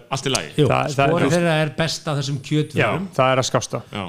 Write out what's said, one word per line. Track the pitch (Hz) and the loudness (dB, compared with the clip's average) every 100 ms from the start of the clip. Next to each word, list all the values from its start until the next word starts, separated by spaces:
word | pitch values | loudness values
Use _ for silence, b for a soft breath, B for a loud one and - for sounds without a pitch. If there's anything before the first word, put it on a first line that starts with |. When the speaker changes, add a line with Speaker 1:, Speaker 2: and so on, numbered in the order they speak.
| - | -6
Speaker 1:
allt | 143 139 | -6 -2
í | |
lagi? | 120 80 - | -2 -4 0
Speaker 2:
Jú, | 143 | 2
Speaker 3:
Það, | 127 139 | 2 0
það | 143 139 | 2 2
er | |
Speaker 2:
spor | 170 143 | 4 2
Speaker 3:
ljóst. | 170 | 2
Speaker 2:
þeirra | 170 156 | 2 2
er | 156 151 | 0 -2
best | 160 - - | -4 -4 -4
af | 143 | -4
þessum | 135 143 | -2 -4
kjötvörum. | - 151 151 - 120 92 190 | -2 0 0 0 0 0 -4
Speaker 3:
Já, | - | 2
það | 131 | 4
er | 131 | 4
að | 123 | 2
skásta. | 127 - 127 - | 0 -2 -8 -8
Speaker 1:
Já. | 104 | -8